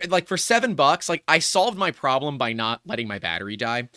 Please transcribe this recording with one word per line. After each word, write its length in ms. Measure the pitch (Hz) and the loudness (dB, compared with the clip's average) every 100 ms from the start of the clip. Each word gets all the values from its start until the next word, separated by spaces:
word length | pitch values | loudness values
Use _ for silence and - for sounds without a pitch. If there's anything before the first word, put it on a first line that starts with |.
| 175 | 2
like, 200 | 180 175 | 0 0
for 100 | 180 | -2
seven 380 | - 233 240 156 | 2 2 2 2
bucks, 340 | 139 170 - | 4 4 0
like, 140 | 165 - | -4 2
I 120 | 160 | 2
solved 400 | - 190 220 190 | 4 2 2 0
my 100 | 185 | -2
problem 480 | - 139 131 147 139 | 0 0 0 -2 -4
by 160 | 120 | -4
not 280 | 113 113 117 - | -2 -2 -4 -6
letting 220 | 113 110 | -8 -6
my 100 | 101 | -6
battery 380 | 87 85 98 104 | -4 -4 -6 -6
die. 340 | 113 120 123 | -4 -4 -6